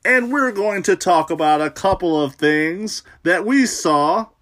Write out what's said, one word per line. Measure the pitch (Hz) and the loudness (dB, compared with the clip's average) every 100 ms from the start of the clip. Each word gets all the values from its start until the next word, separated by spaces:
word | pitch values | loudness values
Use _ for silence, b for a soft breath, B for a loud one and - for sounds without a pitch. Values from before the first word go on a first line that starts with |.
And | - 254 240 | 0 -2 0
we're | 285 262 | -2 -2
going | 196 208 202 | -2 -2 -2
to | 185 180 | -2 -2
talk | 185 170 151 | 2 2 0
about | 160 151 151 | 0 2 2
a | 151 | 0
couple | - 190 185 175 156 | -2 -2 0 0 0
of | 143 | -2
things | - 151 151 156 180 214 - b b | 0 0 2 -2 -4 -8 -10 b b
that | 160 180 208 | -2 0 2
we | 269 254 | 2 2
saw | - 165 147 147 190 220 _ | 0 0 2 2 0 -4 _